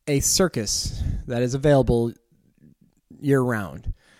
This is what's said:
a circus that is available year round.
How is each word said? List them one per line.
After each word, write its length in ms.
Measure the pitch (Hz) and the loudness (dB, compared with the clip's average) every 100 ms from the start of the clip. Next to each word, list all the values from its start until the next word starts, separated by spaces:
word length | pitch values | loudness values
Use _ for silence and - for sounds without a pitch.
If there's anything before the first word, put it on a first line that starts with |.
| - | -2
a 140 | 143 | 0
circus 840 | - - 185 131 104 - - - - - - | 2 2 2 0 -4 -4 -4 -4 -4 -4 -6
that 160 | 120 | -4
is 120 | 123 | -2
available 580 | 135 147 139 120 120 117 - _ _ _ _ 76 _ _ _ _ - | 0 4 4 4 2 0 -6 _ _ _ _ -20 _ _ _ _ -6
year 200 | 143 139 | 0 2
round. 520 | 123 113 92 78 - - _ _ | 2 -2 -4 -10 -10 -10 _ _